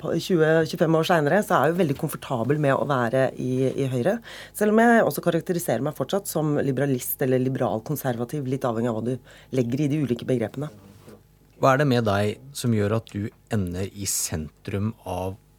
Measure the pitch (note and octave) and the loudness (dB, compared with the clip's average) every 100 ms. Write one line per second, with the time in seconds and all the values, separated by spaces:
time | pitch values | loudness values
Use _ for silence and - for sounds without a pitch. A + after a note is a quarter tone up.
0 | - E3 - E3+ D#3 D#3+ D#3+ F3 D#3+ D#3+ | -4 -4 0 2 4 4 2 0 2 2
1 | D#3+ E3+ C#3+ G3 G3+ E3 C#3+ F3 D#3+ C3 | 4 2 4 2 2 2 2 2 0 0
2 | D#3 - - B2 A#2 D3+ C#3+ C3 C3+ C3 | -4 -8 -6 -2 0 2 2 2 0 0
3 | A#2 C3 B2+ - B2+ B2+ C3 - C3+ B2+ | 2 2 0 -2 -4 0 0 0 -2 0
4 | D3 A#3 - - - - G#3+ A3 A#3 A#3 | 0 0 -6 -18 -14 -2 2 6 6 6
5 | C#3 E3 E3+ E3 E3+ E3+ - A#2 C#3+ - | 4 2 0 0 -2 -4 0 -2 -2 -4
6 | C3 G3 - E3 D3+ C#3+ C#3 B2+ C#3 B2 | -2 -2 -2 -2 0 0 0 0 0 0
7 | - - C3+ B2+ C3 C3 A2+ A2 - C#3+ | -2 -2 0 2 0 0 0 -2 -4 -4
8 | C3+ A#2 A#2+ D3+ B2+ C3+ B2+ A2 A#2+ A2 | -2 -4 -4 -6 -4 -2 -2 -2 -2 -2
9 | A2+ B2+ - - - B2+ A#2+ C3+ D3 D#3 | -4 -6 -10 -20 -6 -2 0 0 0 0
10 | B2 A#2+ - B2 G#2+ C3+ D3+ - - - | 0 -2 -2 -2 -2 -6 -10 -12 -20 -20
11 | - - _ _ _ - C3+ C3 D3 B2 | -20 -20 _ _ _ 2 4 4 4 2
12 | G#2+ G2+ G#2+ - - - B2 G#2+ G2+ A2+ | 2 0 0 -4 -12 -6 0 2 2 0
13 | - G#2 A2 _ - A2 F2+ F2 G2+ G2+ | -4 -8 -8 _ -4 -2 -2 -4 -8 -6
14 | F#2 - - D#2+ D2+ _ - G2 A2 - | -6 -4 -4 -6 -8 _ -8 -4 -4 -6
15 | F#2 F2+ F#2+ G2 _ | -8 -6 -6 -8 _